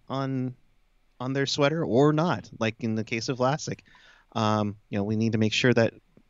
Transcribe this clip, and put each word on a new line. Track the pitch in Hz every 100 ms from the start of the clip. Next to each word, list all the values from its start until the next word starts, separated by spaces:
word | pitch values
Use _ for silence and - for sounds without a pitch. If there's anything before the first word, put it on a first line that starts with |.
| -
on, | 131 135 131 127 127 _ _ _ _ _ -
on | 127
their | 135 135
sweater | - 143 165
or | 147 113 147
not, | 151 170 123 - -
like | 110 113
in | 117
the | 110
case | 104 113 110
of | 123
Vlasic. | 127 151 - - - - - - _
Um, | - 110 107 104 104 -
you | 104
know, |
we | 101 110
need | 113
to | 110
make | 110
sure | - 127
that | 120 113 - _ _